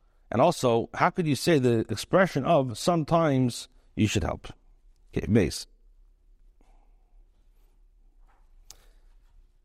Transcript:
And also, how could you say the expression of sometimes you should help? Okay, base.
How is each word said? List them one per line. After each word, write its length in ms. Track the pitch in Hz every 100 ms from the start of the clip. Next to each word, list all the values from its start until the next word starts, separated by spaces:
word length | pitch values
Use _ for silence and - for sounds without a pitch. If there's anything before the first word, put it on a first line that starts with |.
| _ _ _
And 100 | 113
also, 480 | 156 156 127 117 98
how 160 | - 165
could 160 | - 156
you 80 |
say 240 | 131 - 156
the 220 | 123 117 -
expression 540 | 113 - 175 190 -
of 340 | 131 165 131 107
sometimes 880 | - 175 147 165 160 131 127 - - _ _ -
you 100 | 107
should 160 | 101
help? 240 | 80 - - - _ _ - _ _ -
Okay, 100 | -
base. 400 | 110 80 - - _ _ _ _ _ _ _ - _ _ _ _ _ _ - _ _ _ _ _ _ _ _ _ _ - _ _ - - - _ _ _ _ _ - _ _